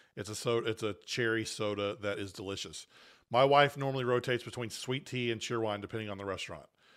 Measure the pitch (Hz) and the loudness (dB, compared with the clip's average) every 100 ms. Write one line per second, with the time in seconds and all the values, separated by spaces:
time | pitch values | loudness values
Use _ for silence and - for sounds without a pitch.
0 | - - 104 104 123 117 113 107 107 101 | -16 -12 -8 -4 0 2 0 -2 -4 -4
1 | - - 117 113 110 - 107 101 101 - | -6 0 2 2 -2 -2 -2 0 -2 -2
2 | 101 104 101 - 95 98 90 80 - - | -2 -2 -6 -8 -6 -6 -8 -10 -16 -20
3 | - - _ 117 139 143 143 139 135 135 | -20 -20 _ 6 8 8 6 4 -2 0
4 | 123 123 127 120 117 123 113 - - 131 | 2 2 2 -2 -2 -8 -8 -6 -4 -6
5 | - 127 120 110 - 120 110 104 98 113 | -4 -2 -2 -2 -2 -2 0 -2 -4 -6
6 | 107 98 98 92 - 80 71 _ _ | -6 -6 -4 -4 -6 -10 -14 _ _